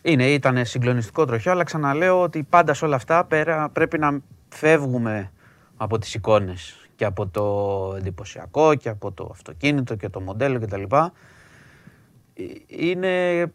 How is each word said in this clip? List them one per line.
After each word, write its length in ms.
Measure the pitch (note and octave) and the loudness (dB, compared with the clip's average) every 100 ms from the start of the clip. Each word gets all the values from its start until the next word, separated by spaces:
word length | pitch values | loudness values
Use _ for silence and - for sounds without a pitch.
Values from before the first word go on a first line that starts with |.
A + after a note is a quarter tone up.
Είναι, 240 | E3 C#3+ B2+ | 4 4 4
ήτανε 360 | C#3+ C3+ B2+ | 4 2 2
συγκλονιστικό 600 | A#2+ B2 A#2+ B2 A2 - D3 | 0 0 0 0 -2 0 0
τροχαίο, 260 | A#2 F3+ | 0 0
αλλά 120 | F3+ | 0
ξαναλέω 580 | E3+ D#3+ C#3+ C#3+ F#3 F#3 | 0 -2 -2 2 2 4
ότι 220 | F3 D#3+ | 2 -2
πάντα 300 | C#3+ F3 D#3+ | 4 4 6
σε 120 | C#3 D#3+ | 2 0
όλα 100 | C#3 | -2
αυτά 300 | - E3 F3+ | 2 0 2
πέρα, 440 | D#3 D#3 D#3 D3+ | 0 0 -2 -2
πρέπει 280 | - D#3+ E3 | -2 -2 0
να 200 | D3+ C#3+ - - _ | 0 -2 -8 -20 _
φεύγουμε 840 | - D#3 D#3+ C#3 B2 A#2 G#2+ F#2+ _ - _ _ _ | 0 4 4 2 -2 -2 -4 -8 _ -20 _ _ _
από 200 | G#2+ G#2+ | -2 -2
τις 160 | - | -4
εικόνες 760 | A2 G#2 G#2+ F#2+ F2+ - - - _ | -6 4 4 4 -8 -14 -20 -20 _
και 100 | G#2+ | -4
από 220 | G2 G2+ | -2 -4
το 680 | G#2+ G#2 G2+ G2+ G2 F#2+ F#2+ | -2 -2 0 -2 -2 -4 -6
εντυπωσιακό 760 | F#2+ F2 G2+ - F2+ C#3 D#3 C#3+ | -8 -8 -14 -16 -6 2 4 4
και 140 | A#2+ | -2
από 220 | G#2 G2+ | -8 -10
το 180 | F#2+ F2 | -10 -14
αυτοκίνητο 640 | G2 - - C#3+ D3 B2 G#2+ | -14 -18 -4 0 0 -2 -6
και 140 | G#2 | -8
το 120 | G2 | -8
μοντέλο 380 | F#2+ G2+ C#3 B2 | -10 -4 -2 -2
και 60 | G#2+ | -4
τα 100 | G2 | -6
λοιπά. 340 | G2 C3+ E3+ _ - - - - - - - _ _ _ _ | 0 2 2 _ -20 -20 -20 -20 -20 -20 -20 _ _ _ _
Ε, 100 | - - - _ | -14 -14 -14 _
είναι, 800 | - E3 F3+ F#3 F3+ F3+ E3+ E3+ | -4 -4 -2 -2 0 0 0 -2